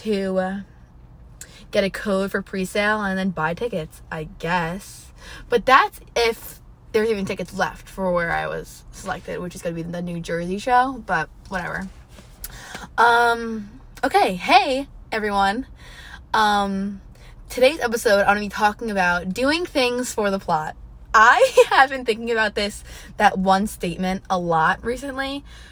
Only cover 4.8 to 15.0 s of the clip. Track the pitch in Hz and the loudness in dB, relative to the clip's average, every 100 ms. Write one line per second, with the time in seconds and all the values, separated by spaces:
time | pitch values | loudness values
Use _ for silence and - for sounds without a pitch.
4.8 | - - - - - - - 240 - 269 | -12 -20 -20 -20 -20 -18 -2 0 6 6
5.8 | 415 - - - 233 233 - - - - | 4 -4 -6 -2 0 -2 -10 -20 -20 -20
6.8 | - 220 220 202 190 190 185 185 175 - | -4 0 0 0 -4 -6 -8 -4 -4 -6
7.8 | - - 185 175 170 156 143 160 165 - | -14 -6 -2 0 0 -2 -4 -6 -10 -16
8.8 | - - 196 180 - 175 180 180 175 170 | -20 -12 -10 -8 -8 -8 -8 -8 -8 -6
9.8 | 165 175 175 170 165 170 175 196 254 247 | -8 -8 -6 -8 -6 -6 -4 -4 2 2
10.8 | 262 254 220 170 156 - - 185 160 156 | 2 -2 -4 -4 -4 -12 -10 -8 -8 -8
11.8 | 190 - - - - - - - - - | -10 -14 -20 -20 -20 -18 -18 -16 -16 -16
12.8 | - - 233 233 240 233 226 220 208 233 | -6 2 4 6 4 0 -4 -8 -10 -16
13.8 | - - 277 392 285 180 185 359 330 262 | -20 -4 0 2 2 0 4 4 4 -2
14.8 | 277 - | -6 -12